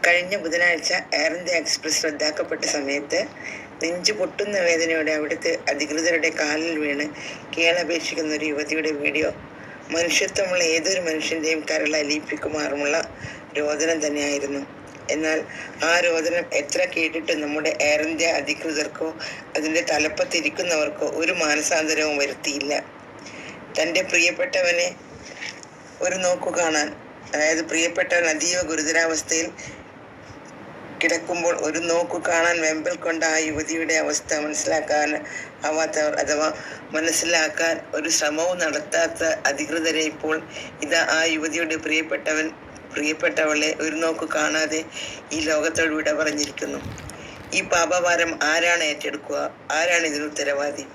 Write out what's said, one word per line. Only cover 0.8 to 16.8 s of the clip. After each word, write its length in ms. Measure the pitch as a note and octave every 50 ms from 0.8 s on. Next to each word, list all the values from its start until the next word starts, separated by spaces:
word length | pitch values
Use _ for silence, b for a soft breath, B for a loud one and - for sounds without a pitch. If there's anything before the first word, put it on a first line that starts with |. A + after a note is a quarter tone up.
| - - F3+ D3 - - - C3+
എയർ 140 | D3+ D#3+ D#3
ഇന്ത്യ 180 | F3 F3+ E3+ F3+ E3
എക്സ്പ്രസ് 420 | D3+ - - - - D#3 D#3 - -
റദ്ദാക്കപ്പെട്ട 600 | D#3+ D3+ C#3+ D3+ D3+ D3+ - F3 - D#3+ D3+ - - -
സമയത്ത് 460 | D3+ C#3 C#3 C#3 C#3+ C#3+ - - E3+ G#3 - B B B B B B B B B -
നെഞ്ചു 340 | - E3 F3 F3+ F3 G3+ G#3+
പൊട്ടുന്ന 420 | G#3+ A3 - - - G3+ G#3 G#3 G3
വേദനയോടെ 520 | F3+ E3+ E3+ D#3+ E3 E3 E3 D#3+ D#3 D3+ D#3 D#3
അവിടുത്തെ 340 | D3+ D3 E3 D#3+ - E3+ D#3+ - - -
അധികൃതരുടെ 600 | C#3+ D3 D3+ D3+ D3+ D#3 D#3+ E3+ E3+ E3 D3+ E3 D3+ -
കാലിൽ 340 | D3+ D3 D3+ D#3 D#3+ E3+ E3 D3+
വീണ് 260 | D3+ D3 C#3+ C#3+ D3+ D3+ C#3+ B B B B B B B
കീഴപേക്ഷിക്കുന്ന 840 | - - E3 E3 E3+ F3+ E3+ D3+ F3 E3 D#3+ - - D#3 D#3+ D#3 D3+
ഒരു 100 | D3+ D3+
യുവതിയുടെ 460 | D#3 D3 C#3 D3+ D3 D3+ D#3+ D#3 D#3+ D#3 C#3+
വീഡിയോ 280 | C#3+ D3+ D3 D3+ D#3 E3 - - - - B B B B B B B - D3+
മനുഷ്യത്വമുള്ള 640 | E3 F3 F3 - - G3+ F#3+ F#3+ - G3+ F#3 F3+ F3+ F3 E3 D#3+
ഏതൊരു 280 | E3 D#3 F3+ F#3+ F#3
മനുഷ്യൻ്റെയും 600 | F3+ E3 D#3 D#3 D3+ - E3+ E3 D3+ D#3+ D#3+ D#3 D3 -
കരൾ 240 | D#3+ D#3 D#3 D3 D3+
അലിയിപ്പിക്കുമാറുമുള്ള 1000 | D#3 D3 C#3+ D3 D#3 D3+ - - D3+ - D#3 D3+ D3+ D3 D3 C#3 C#3+ C#3+ C#3+ D3 E3 E3+ - B B B B B B B B - C#3+
രോദനം 420 | D3 D3 D3+ D3 D#3 D#3+ E3 D#3+ D3+
തന്നെയായിരുന്നു. 560 | D3+ D3 D3 C#3+ D3 C#3+ C#3+ C#3 C#3 C#3+ C#3 C#3 - - - - - - - - -
എന്നാൽ 280 | - D3+ D#3 D#3 D#3 D#3 D#3 B B B B B B B -
ആ 100 | D#3+ E3+ F3 F3 F3
രോദനം 380 | E3+ E3 D#3+ E3+ E3 F3 E3 - - -
എത്ര 200 | D3 - - -